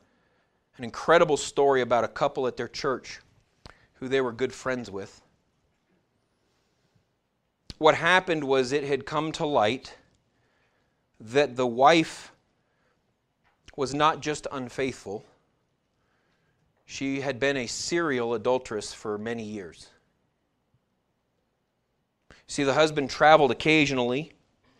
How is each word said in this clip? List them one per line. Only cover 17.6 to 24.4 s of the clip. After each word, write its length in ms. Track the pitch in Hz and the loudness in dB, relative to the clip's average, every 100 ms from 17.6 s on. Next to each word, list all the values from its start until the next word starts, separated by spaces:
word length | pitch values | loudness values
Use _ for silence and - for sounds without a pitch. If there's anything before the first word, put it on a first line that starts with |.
| 113 | -6
serial 640 | - - 170 165 123 117 | -8 -4 -2 0 -2 -2
adulteress 600 | 117 123 127 - 107 - | -2 0 0 -2 -8 -8
for 240 | - 110 104 | -12 -8 -6
many 260 | 110 117 | -6 -8
years. 440 | 107 107 85 - - _ _ _ _ _ _ _ _ _ _ _ _ _ _ _ _ _ _ _ _ _ _ _ _ - - | -10 -12 -14 -18 -20 _ _ _ _ _ _ _ _ _ _ _ _ _ _ _ _ _ _ _ _ _ _ _ _ -20 -12
See, 160 | - | -4
the 100 | 139 | 0
husband 360 | 135 156 147 131 | 4 2 2 -4
traveled 420 | - 156 156 135 | 4 8 8 6
occasionally 840 | 113 156 156 139 131 120 131 160 _ | 2 2 4 2 0 -2 -4 -6 _